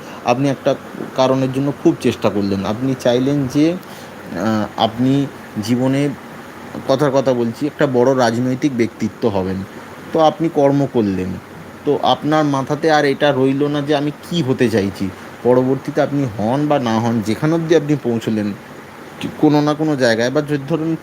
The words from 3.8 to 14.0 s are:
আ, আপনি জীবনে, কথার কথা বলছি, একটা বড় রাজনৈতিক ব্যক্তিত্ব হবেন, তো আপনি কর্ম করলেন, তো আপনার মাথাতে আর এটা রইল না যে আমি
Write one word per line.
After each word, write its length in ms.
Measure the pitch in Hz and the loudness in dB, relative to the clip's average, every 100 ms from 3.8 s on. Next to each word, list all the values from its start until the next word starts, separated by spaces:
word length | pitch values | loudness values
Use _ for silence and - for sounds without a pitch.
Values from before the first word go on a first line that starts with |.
| - - - - - 85 | -6 -16 -16 -16 -12 -4
আ, 320 | 107 110 104 - | -2 0 -2 0
আপনি 480 | 107 113 131 139 135 - - 107 | 0 2 2 2 0 -6 -10 -8
জীবনে, 460 | 104 123 131 135 143 - - - - - - 113 - | -2 0 2 2 0 -4 -12 -16 -16 -18 -14 -10 0
কথার 240 | 131 147 | 4 4
কথা 220 | 135 135 | 4 2
বলছি, 340 | 123 117 113 147 | 2 0 -2 -4
একটা 200 | - 143 | 0 2
বড় 300 | 123 127 131 | 4 4 4
রাজনৈতিক 600 | 117 117 127 127 147 120 | 4 2 0 0 0 0
ব্যক্তিত্ব 520 | 110 - 110 - 120 | -2 -2 -6 -2 0
হবেন, 260 | 98 92 95 98 - - - - | 0 -2 -4 -8 -12 -16 -16 -4
তো 60 | 165 | 2
আপনি 300 | 156 151 165 | 2 2 0
কর্ম 340 | 147 139 143 135 | 2 4 4 2
করলেন, 340 | 120 104 92 92 92 - - - - 147 | 2 2 0 -4 -8 -12 -18 -18 -8 -2
তো 140 | 139 | 0
আপনার 400 | - 127 143 156 | 2 2 2 2
মাথাতে 480 | 151 139 131 147 160 | 2 0 -2 0 2
আর 140 | 151 143 | 4 2
এটা 260 | 135 147 | 2 2
রইল 360 | 131 135 139 147 | 4 2 2 0
না 140 | 147 | 0
যে 140 | 139 | 0
আমি 160 | 147 | 0